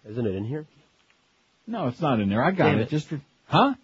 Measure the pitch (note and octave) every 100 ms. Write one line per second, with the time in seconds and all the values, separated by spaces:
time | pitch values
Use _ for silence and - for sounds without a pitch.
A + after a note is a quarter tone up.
0 | A2 A2+ A2+ F#2+ A2 D3+ D#3 _ _ _
1 | _ _ _ _ _ _ - A3+ C#3 -
2 | D#3 A#2 G2 G#2 D3+ F#3+ D3+ G#2 A2+ D3+
3 | - D3 - _ - D#3+ C4+ C4